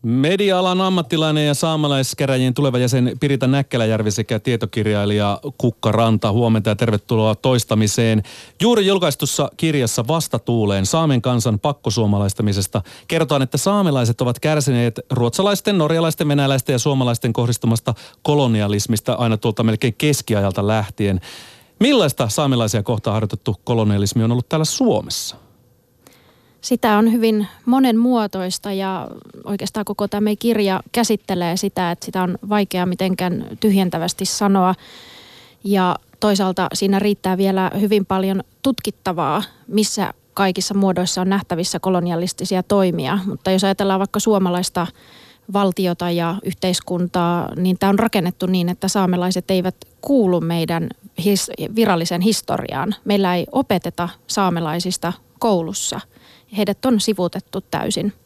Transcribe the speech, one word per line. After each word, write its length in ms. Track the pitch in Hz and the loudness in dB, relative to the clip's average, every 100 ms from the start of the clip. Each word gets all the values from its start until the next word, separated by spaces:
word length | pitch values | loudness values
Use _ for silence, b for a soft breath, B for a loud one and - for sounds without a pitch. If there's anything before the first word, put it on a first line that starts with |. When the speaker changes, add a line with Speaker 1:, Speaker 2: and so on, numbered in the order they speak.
Speaker 1:
Media-alan 760 | 117 123 143 190 202 185 185 180 | 0 0 2 2 2 2 2 0
ammattilainen 640 | 190 185 160 165 156 151 147 | 2 0 0 -2 0 0 0
ja 80 | |
saamelaiskäräjien 1000 | 139 165 156 147 139 123 - 139 131 127 | 0 0 0 0 0 -2 -2 0 2 0
tuleva 240 | 120 131 123 | 2 0 2
jäsen 380 | 123 127 123 - | 2 2 0 0
Pirita 260 | 147 135 127 | 0 0 2
Näkkäläjärvi 640 | 139 135 123 110 110 107 | 0 0 0 0 2 0
sekä 280 | 95 107 110 | -2 -2 -2
tietokirjailija 1000 | 131 117 110 - 107 104 104 104 104 101 147 - | -2 -2 -2 -2 0 0 0 2 0 -2 -6 -2
Kukka 340 | 123 - 113 | -2 0 0
Ranta. 400 | 107 113 107 113 | 2 4 2 2
Huomenta 380 | 104 117 110 104 | 2 2 2 0
ja 60 | 101 | 0
tervetuloa 580 | 113 104 - 113 110 | 0 0 0 0 2
toistamiseen. 880 | 104 135 123 - 110 107 - 113 107 95 B B _ | 0 2 2 2 0 2 2 2 2 -2 B B _
Juuri 240 | 233 240 190 | 2 4 4
julkaistussa 640 | 196 170 135 143 - 143 - | 2 0 0 -4 -2 -2 0
kirjassa 500 | 160 147 120 - 113 | 0 0 0 -2 -2
Vastatuuleen 760 | 165 - 139 - 117 104 98 95 | -2 -2 -4 -2 0 2 0 0
Saamen 360 | 160 160 127 | 2 2 2
kansan 360 | 127 123 120 107 | 2 0 0 0
pakkosuomalaistamisesta 1200 | 147 143 - 113 107 101 101 - 104 98 95 110 B B B | -2 -2 -4 0 2 2 0 -2 -2 0 -2 -4 B B B
kerrotaan, 340 | 165 156 147 | -2 2 0
että 160 | 131 143 | 0 -2
saamelaiset 600 | - 202 185 135 117 117 | 0 2 2 2 0 0
ovat 200 | 123 120 | -2 0
kärsineet 600 | 151 151 139 120 120 107 - | 0 0 2 2 0 -2 -4
ruotsalaisten, 680 | 123 120 - 190 202 - 196 | 0 0 2 0 0 0 2
norjalaisten, 500 | 151 165 165 151 151 | 2 2 0 0 0
venäläisten 440 | 143 139 135 - | 2 2 0 0
ja 60 | 127 | 0
suomalaisten 540 | 147 135 123 117 120 | 2 2 0 0 -2
kohdistumasta 640 | 113 117 117 117 113 - 113 B B | 0 0 0 0 0 0 -6 B B
kolonialismista 880 | - 147 131 110 101 104 - 107 - | 0 2 4 2 2 -2 0 -2 -2
aina 240 | 120 120 110 | -2 0 0
tuolta 260 | 120 104 | -2 0
melkein 320 | 113 107 127 - | 0 2 -2 0
keskiajalta 680 | 151 143 - 104 98 92 101 | 0 0 0 0 0 0 0
lähtien. 540 | 110 101 - 101 92 B B B B B _ | 0 -2 -2 -2 -2 B B B B B _
Millaista 480 | 240 269 156 - 120 | 2 4 2 0 -2
saamelaisia 540 | 131 143 127 110 110 | 0 2 2 2 0
kohtaan 320 | 98 110 - | -2 -2 0
harjoitettu 420 | 107 107 - - 98 | -2 -2 -4 -6 -6
kolonialismi 580 | - 117 107 101 101 123 | -2 0 2 2 2 0
on 100 | 113 | 0
ollut 160 | 120 - | 0 -2
täällä 160 | 160 | -2
Suomessa? 720 | 156 - 247 131 - - - - _ _ _ _ _ _ b b b b b b | 0 2 2 2 -2 -8 -10 -14 _ _ _ _ _ _ b b b b b b
Speaker 2:
Sitä 380 | - 240 233 208 | -4 0 2 4
on 140 | 226 | 4
hyvin 340 | 233 226 214 208 B - | 4 2 2 -2 B 0
monenmuotoista 1080 | 262 262 226 240 247 208 190 185 185 208 | 4 4 4 4 2 0 -4 -6 -6 -6
ja 360 | 190 190 185 - - - - | -4 -4 -6 -10 -14 -20 -18
oikeastaan 400 | - 202 - - | -8 -6 -6 -6
koko 240 | 202 208 202 | -6 -4 -4
tämä 120 | 208 | 0
meidän 180 | 214 208 | 0 0
kirja 420 | 233 220 196 190 - | 0 2 2 -2 -2
käsittelee 640 | - 233 214 - 180 175 180 | -2 0 0 -2 -4 -2 -2
sitä, 340 | 196 - 175 | -4 -2 -4
että 160 | 175 - | -4 -6
sitä 160 | 190 | -4
on 160 | 180 175 196 | -2 -4 -2
vaikea 380 | 208 196 185 180 | 0 0 -2 -2
mitenkään 600 | 180 190 185 180 175 - - | -2 -2 -2 -2 -4 -8 -2
tyhjentävästi 640 | 220 196 185 165 175 - | 2 4 2 -2 -6 -6
sanoa. 500 | 190 - 202 196 185 180 B B B B B B B B | -6 -2 2 4 4 0 B B B B B B B B
Ja 320 | 202 202 180 - _ _ | -2 2 2 -2 _ _
toisaalta 480 | 214 202 190 185 180 | 0 2 0 0 -4
siinä 240 | - 196 196 | -2 0 2
riittää 380 | 202 202 185 185 | 2 0 -2 0
vielä 340 | 190 190 185 202 | 0 0 -2 0
hyvin 260 | 202 208 196 | 0 0 0
paljon 360 | 190 190 190 - _ | -2 0 -2 -6 _
tutkittavaa, 800 | 269 254 - - - 175 143 156 196 B - | -4 -4 -6 -8 -6 -2 -2 -2 -6 B -4
missä 460 | 208 208 - 190 - _ | -2 -2 -2 -6 -8 _
kaikissa 400 | - 196 185 - | -2 -2 0 -2
muodoissa 460 | 202 196 180 180 - | 0 2 2 -2 -2
on 80 | 185 | 0
nähtävissä 520 | 196 - 170 180 175 | -2 -2 -4 -4 -4
kolonialistisia 840 | 190 185 175 165 180 - 185 185 | 0 0 0 -2 -4 -6 -4 -4
toimia. 560 | 180 202 185 170 135 196 190 | 0 2 2 0 -2 -2 -4
Mutta 240 | - - | -4 0
jos 140 | 190 | 2
ajatellaan 360 | 196 190 196 190 | 2 0 0 0
vaikka 200 | 196 208 | -2 -2
suomalaista 680 | 226 202 185 175 180 - 170 B B B B B - | 2 2 2 0 -2 -4 -6 B B B B B -6
valtiota 580 | 202 196 180 185 175 175 | 0 0 0 -2 -2 -2
ja 240 | 170 170 185 | -2 -2 -4
yhteiskuntaa, 1120 | - - 185 180 - 180 175 180 170 175 - - | -6 -4 -2 -4 -4 -4 -2 0 0 0 -4 -2
niin 220 | 185 175 | -2 2
tää 120 | 196 | 2
on 80 | 202 | 2
rakennettu 480 | 233 208 170 - 185 | 2 0 -2 -4 -2
niin, 220 | 185 175 | 0 0
että 200 | 185 190 | -2 -2
saamelaiset 640 | 208 185 180 180 185 - | 0 0 0 -2 -4 -2
eivät 260 | 190 185 - - _ | -2 -2 -6 -20 _
kuulu 400 | - 277 196 175 | 0 2 4 2
meidän 480 | 165 170 165 165 165 - - - | 0 -2 -2 -4 -4 -10 -14 -4
his-, 260 | 175 196 - - 156 220 | 0 0 -2 -8 -6 0
viralliseen 440 | 214 175 165 175 | 2 2 0 0
historiaan. 760 | 190 208 - - - 135 175 208 | 0 0 -2 -4 -4 -6 -4 -6
Meillä 320 | - 202 190 180 | 0 2 2 0
ei 100 | - | 0
opeteta 560 | - 277 185 170 - 175 - - | -2 0 -2 -2 -6 -8 -8 -8
saamelaisista 840 | - 190 170 165 170 180 185 170 - _ _ | -2 0 0 -4 -4 -4 -4 -6 -8 _ _
koulussa. 640 | 233 190 165 202 - - - b b b b 196 | 0 0 0 -6 -6 -8 -12 b b b b -4
Heidät 280 | 202 202 | -4 -2
on 160 | 262 226 | 0 2
sivuutettu 600 | 208 202 175 196 - - | 0 -2 -2 -4 -10 -12
täysin. 520 | - - - 202 208 - | -8 -6 -4 -4 -4 -6